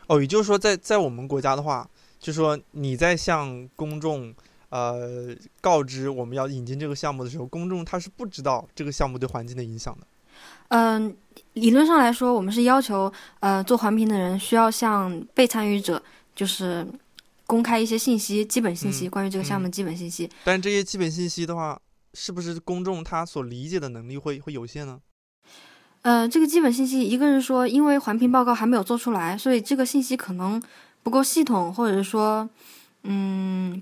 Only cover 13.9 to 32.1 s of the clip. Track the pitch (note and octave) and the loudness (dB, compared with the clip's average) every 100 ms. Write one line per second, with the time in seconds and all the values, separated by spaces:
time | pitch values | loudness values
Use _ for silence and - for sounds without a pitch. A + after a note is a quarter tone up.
13.9 | A3 A3 G3+ F3+ F#3+ - A3+ A3+ A3 A3+ | 2 2 2 0 -2 2 4 4 2 0
14.9 | G#3 F#3 E3+ - - B3 A3+ G#3 G3+ G3 | 0 -2 -6 -2 2 4 2 0 0 -2
15.9 | D#3+ - _ _ - G3 - F3+ E3+ F3 | -4 -6 _ _ -6 -4 -2 -4 -4 -6
16.9 | B3+ _ - _ _ - A#3 A#3 A3+ A3+ | -12 _ -20 _ _ 0 2 2 2 2
17.9 | A3+ C4 A3 - G#3 G#3 B3 A3 F3 G3 | 0 2 0 0 -2 0 0 0 -2 -4
18.9 | - F3+ G3 G3 F#3+ C#3+ G3 F#3 F3+ F3+ | -4 -4 -4 -4 -4 -4 -4 -4 -4 -6
19.9 | E3+ E3+ E3+ E3 - F#3 F#3+ G3 G3+ F#3+ | -6 -10 -8 -10 -4 -2 0 0 -2 -2
20.9 | G3 E3 E3 F3 E3+ E3+ E3+ D#3 - _ | -4 -4 -2 -6 -4 -6 -6 -6 -8 _
21.9 | _ _ - - F3 E3+ E3 - F3+ F#3 | _ _ -14 -10 -8 -8 -8 -6 -4 -4
22.9 | F3 E3 E3 E3 D3 B2 A#2+ D3 F3+ C#3 | -6 -6 -6 -6 -8 -8 -10 -6 -6 -6
23.9 | A#2 A#2+ C#3 D3 C#3+ D3+ C3+ A#2 D3 C#3 | -10 -12 -8 -8 -8 -10 -12 -12 -12 -14
24.9 | B2+ _ _ _ _ _ - - _ _ | -16 _ _ _ _ _ -20 -20 _ _
25.9 | _ A#3+ A#3 A#3 E4 D4+ E4+ C#4 A#3+ C4 | _ 2 4 4 4 4 4 4 2 0
26.9 | C4 G3+ B3 D4 C4+ B3+ B3+ B3 C4+ D4 | 0 0 2 4 4 2 2 4 4 4
27.9 | C#4 A3 A3+ B3 B3+ B3 - B3 A#3+ F#3+ | 4 2 2 4 4 4 2 4 2 2
28.9 | A#3+ B3 G3+ E3 G3+ C4 A#3+ G#3 C4+ B3+ | -2 0 -2 -2 -2 2 2 2 0 2
29.9 | C#4 B3+ B3+ - F3+ F#3+ A3 - - - | 0 0 -4 -6 -4 -4 -4 -6 -18 -20
30.9 | _ A#3 C4 C4+ D#4+ C4+ G3+ F3 G3 A3+ | _ 0 2 4 2 2 2 0 0 2
31.9 | G3 G3 | 2 0